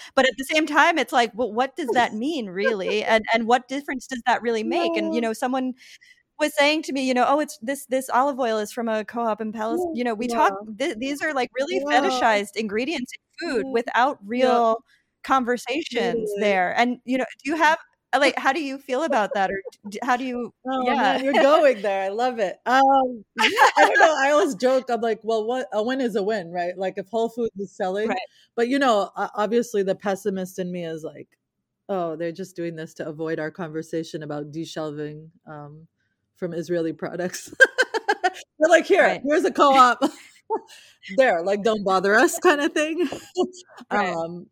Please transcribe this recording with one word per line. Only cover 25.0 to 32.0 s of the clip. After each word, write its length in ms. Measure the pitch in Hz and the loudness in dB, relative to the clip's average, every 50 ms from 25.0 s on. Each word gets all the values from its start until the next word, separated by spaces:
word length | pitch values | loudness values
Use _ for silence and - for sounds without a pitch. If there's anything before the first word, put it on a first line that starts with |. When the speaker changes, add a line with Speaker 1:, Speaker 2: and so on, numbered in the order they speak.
Speaker 2:
like, 200 | 220 233 220 214 - | 0 -2 -2 -2 -2
"Well, 240 | 214 226 220 214 | -4 -2 -2 -2
what, 220 | 220 247 262 247 - - | -2 -4 -4 -4 -4 -4
a 100 | 214 214 | -2 -2
win 180 | 240 262 269 | -2 -2 -2
is 140 | 269 240 190 | -2 -2 0
a 60 | 220 190 | 0 0
win, 280 | 202 226 208 175 165 | 0 -2 -4 -4 -6
right?" 260 | 175 180 175 175 180 | -6 -4 -4 -4 -4
Like, 180 | 175 190 190 190 208 | -4 -4 -4 -4 -6
if 100 | 185 _ | -10 _
Whole 200 | - 226 226 233 | -2 -2 -2 -2
Foods 280 | - - 233 226 - 190 | -2 -4 -6 -6 -4 -6
is 140 | 196 185 _ | -10 -10 _
selling, 360 | - 208 185 185 202 214 226 | -6 -4 -4 -2 -2 -2 -2
Speaker 1:
Right. 180 | 202 185 175 - _ _ _ _ - | -4 -4 -6 -10 _ _ _ _ -4
Speaker 2:
but, 140 | - 240 240 | -2 -2 0
you 100 | 269 277 | 2 2
know, 320 | 285 262 226 202 190 - - | 2 4 4 2 2 -2 -4
o-, 120 | 180 202 - - | -6 -6 -6 -4
obviously 480 | 202 208 208 220 240 240 233 - 202 196 | -4 -2 0 2 0 0 0 -2 -2 0
the 120 | 185 185 | 0 -2
pessimist 640 | 185 - 214 190 190 - 214 196 190 185 180 - - | -2 -2 -4 -4 -2 -2 -4 -4 -4 -6 -8 -8 -8
in 120 | 185 180 180 | -8 -6 -6
me 120 | 180 170 | -8 -8
is 200 | 165 160 160 156 | -8 -8 -8 -10
like, 340 | 156 147 - - _ _ _ _ _ _ _ _ _ _ _ _ - | -12 -14 -14 -20 _ _ _ _ _ _ _ _ _ _ _ _ -6
"Oh, 280 | 202 190 | -4 -4